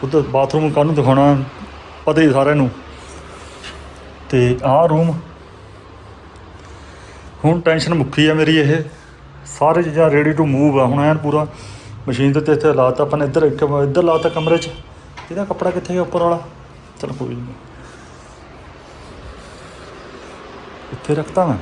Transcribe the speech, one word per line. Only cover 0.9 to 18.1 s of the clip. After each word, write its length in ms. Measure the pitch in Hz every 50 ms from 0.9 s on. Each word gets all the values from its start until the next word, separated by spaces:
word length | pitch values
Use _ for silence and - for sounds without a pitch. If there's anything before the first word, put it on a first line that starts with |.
| 160
ਦਿਖਾਉਣਾ, 420 | 147 131 127 131 135 139 143 143 135 131 131 - - - - - - - - - - -
ਪਤਾ 160 | - 151 156
ਹੀ 120 | 160 151 127
ਸਾਰਿਆਂ 240 | 135 135 143 151
ਨੂੰ। 140 | 147 135 123 - - - - - - - - - - - - - - - - - - - - - - - - - - - - - - - -
ਤੇ 100 | - 131 123 120 123 123 -
ਆਹ 220 | 135 131 147 165 165
ਰੂਮ, 240 | 160 160 170 165 156 165 - - - - - - - - - - - - - - - - - - - - - - - - - - - - - - - - - - - - - - - - - - - - -
ਹੁਣ 160 | 151 165 175
ਟੈਨਸ਼ਨ 340 | 170 170 160 160 156 160 170
ਮੁੱਕੀ 320 | 160 135 139 - - 151 151
ਆ 60 | 156
ਮੇਰੀ। 220 | 156 156 151 160
ਇਹ 260 | 160 147 139 151 165 156 - - - - - - - - - - - - - - -
ਸਾਰੇ 240 | 143 151 165 175 175
ਚੀਜ਼ਾਂ 260 | 165 147 156 165 160
ready 220 | 143 147 151 151 151 143
to 60 | 160 147
move 300 | 135 135 143 151 139 135
ਆ 60 | 131
ਹੁਣ 160 | 123 131 143 143
ਐਨ 140 | 151 156 156
ਪੂਰਾ। 280 | 147 147 143 151 151 151 - - - - - - - - - - - -
ਮਸ਼ੀਨ 240 | 127 - 135 139 139
ਦੇ 80 | 156
ਉੱਤੇ 120 | 147 151 151
ਇੱਥੇ 200 | 143 147 156 143
ਲਾਤਾ 300 | 135 127 127 123 - 147
ਆਪਾਂ 160 | 143 147 151
ਨੇ, 60 | 147
ਇੱਧਰ 180 | 139 131 165 -
ਇੱਕ, 200 | 151 143 139 156
ਇੱਧਰ 400 | 143 143 143 143 139 135 170 175
ਲਾਤਾ 260 | 170 165 160 165 170
ਕਮਰੇ 300 | - 165 160 160 165 165
'ਚ। 100 | - 160 - - - - - - - - - - - -
ਇਹਦਾ 140 | 170 185 202
ਕੱਪੜਾ 260 | 196 185 - 190 185
ਕਿੱਥੇ 240 | 180 180 175 - 180
ਗਿਆ 80 | 180 170
ਉੱਪਰ 200 | 170 - 175 170
ਵਾਲਾ? 180 | 170 170 170 - - - - - - - - - - - -
ਚਲ 120 | - 139 135
ਕੋਈ 220 | 131 131 123 120
ਨਹੀਂ, 200 | 120 120 123 127 - - - - - - - - - - -